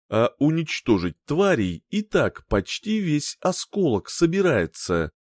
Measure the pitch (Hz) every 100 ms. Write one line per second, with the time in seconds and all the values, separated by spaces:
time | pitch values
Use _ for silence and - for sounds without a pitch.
0 | - 110 113 - 147 165 160 - - 98
1 | 87 - - 151 202 147 92 85 - 202
2 | 214 180 107 - - 101 92 - 208 220
3 | 180 147 - - 180 185 - 202 170 101
4 | - - 170 196 185 117 82 - - 85
5 | 78 _